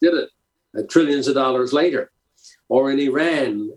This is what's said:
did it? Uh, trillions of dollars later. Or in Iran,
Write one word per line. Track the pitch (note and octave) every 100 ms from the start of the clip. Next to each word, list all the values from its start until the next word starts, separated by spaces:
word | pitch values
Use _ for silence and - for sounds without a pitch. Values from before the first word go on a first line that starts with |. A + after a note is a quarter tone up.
did | E3+
it? | E3 C3 _ _ _ _ -
Uh, | G2+
trillions | E3 D3+ C#3+ B2+
of |
dollars | C3+ C3 B2+ B2+
later. | C#3 F3 C3 - _ _ _ - _ -
Or | B2 C3+
in | C#3
Iran, | C#3+ C#3 E3 D#3 B2 G#2 G#2+